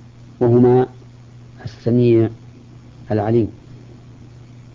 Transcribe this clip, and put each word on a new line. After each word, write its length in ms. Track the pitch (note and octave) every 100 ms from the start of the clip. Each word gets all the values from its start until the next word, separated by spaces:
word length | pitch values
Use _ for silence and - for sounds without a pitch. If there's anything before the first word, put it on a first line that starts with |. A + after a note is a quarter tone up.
| - - - -
وهما 460 | A#2+ A#2+ B2 B2+ B2+ - - - - - - -
السميع 640 | - - A2+ A#2+ A#2+ A2+ A2+ - - - - - - - -
العليم. 380 | G#2+ G#2 A#2 G2 - - - - - - - - - - - -